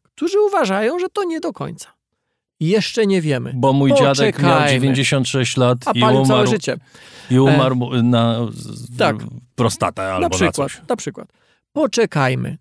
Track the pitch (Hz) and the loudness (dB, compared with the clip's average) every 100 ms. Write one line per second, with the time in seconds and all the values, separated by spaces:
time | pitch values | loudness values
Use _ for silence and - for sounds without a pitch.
0 | _ - 339 392 415 392 233 190 214 349 | _ -8 -2 0 2 0 0 0 -2 -2
1 | 370 - 370 320 349 208 143 170 - _ | -4 -4 -6 -4 -6 -8 -10 -12 -18 _
2 | _ _ _ _ _ - 160 208 - - | _ _ _ _ _ -6 0 0 0 -2
3 | 208 190 156 131 123 127 135 135 139 135 | 0 0 0 -2 -4 0 2 4 4 4
4 | 139 139 - - 170 160 147 135 135 131 | 4 2 0 2 2 2 2 2 2 0
5 | 135 143 123 135 123 - 123 123 - 220 | 0 0 0 -2 -2 2 2 2 -2 0
6 | 214 170 135 254 202 220 - - - - | 2 4 4 4 2 0 -2 -8 -10 -20
7 | - - - 127 135 139 131 127 123 127 | -20 -18 0 4 4 4 2 0 -2 0
8 | 117 120 117 113 117 - - 110 120 123 | 2 4 2 0 -4 -8 -14 -14 -10 -2
9 | 185 110 113 123 - - 117 - 90 92 | -2 -2 -8 -16 -12 -2 -2 0 -4 -4
10 | 95 95 - - 175 - 139 - - 233 | -4 -2 -2 0 0 0 -6 -6 -8 -6
11 | - - - _ _ _ _ - 285 - | -8 -14 -16 _ _ _ _ -2 -2 0
12 | 220 156 131 127 123 - | 0 0 0 0 -4 -6